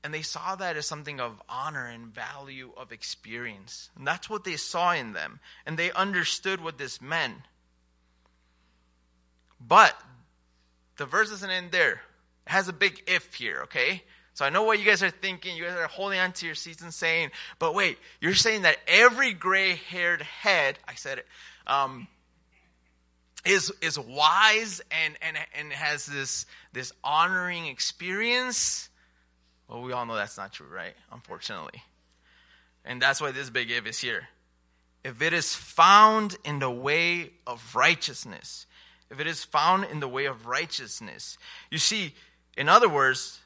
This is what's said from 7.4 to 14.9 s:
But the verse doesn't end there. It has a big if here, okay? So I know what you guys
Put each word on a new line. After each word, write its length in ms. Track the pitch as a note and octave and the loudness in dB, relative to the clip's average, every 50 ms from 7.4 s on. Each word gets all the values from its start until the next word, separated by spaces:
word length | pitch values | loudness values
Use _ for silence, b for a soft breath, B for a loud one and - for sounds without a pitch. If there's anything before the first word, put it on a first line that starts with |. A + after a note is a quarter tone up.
| - _ _ _ _ _ _ _ _ _ _ _ _ _ _ _ _ _ _ _ _ _ _ _ _ _ _ _ _ _ _ _ _ _ _ _ _ _ _ _ _ _ _ _ | -20 _ _ _ _ _ _ _ _ _ _ _ _ _ _ _ _ _ _ _ _ _ _ _ _ _ _ _ _ _ _ _ _ _ _ _ _ _ _ _ _ _ _ _
But 360 | B2+ A2+ E3+ G3 G#3+ E3+ - - - - - - _ _ _ _ _ _ _ _ _ _ _ _ _ _ _ | 0 6 8 10 10 10 6 0 -16 -20 -20 -20 _ _ _ _ _ _ _ _ _ _ _ _ _ _ _
the 100 | - D3 | -10 -10
verse 220 | C3+ C#3 G3 A3 G#3+ | -2 2 0 0 0
doesn't 200 | G#3+ G3 F#3+ G3 | -2 -10 -6 -4
end 220 | F#3 F#3 F3+ F3 D#3+ | -4 -4 -4 -2 2
there. 280 | F3+ D#3+ C3 - - - - _ _ _ _ _ _ _ | 4 4 4 2 -2 -10 -20 _ _ _ _ _ _ _
It 60 | - D#3+ | 0 0
has 160 | F#3+ F#3+ F3+ | 0 0 0
a 40 | F3 | 0
big 300 | D3+ G3+ G3 - - - | 2 2 2 2 -2 -4
if 280 | - F#3 F3 - - - | -2 -2 -2 -2 -4 -14
here, 280 | - B2 A2 E2 C2 B1+ | -8 -6 -6 -6 -6 -8
okay? 380 | - - C#3 B2 C#3+ F#3+ F3+ - b b b b b b | -6 -2 0 0 0 0 -4 -10 b b b b b b
So 100 | - C#3+ | -2 -2
I 60 | C#3 | 2
know 120 | D3+ F#3+ G#3+ | 2 2 4
what 160 | A3 A3 G#3 | 4 2 4
you 60 | G3+ | 4
guys 180 | G#3 | 4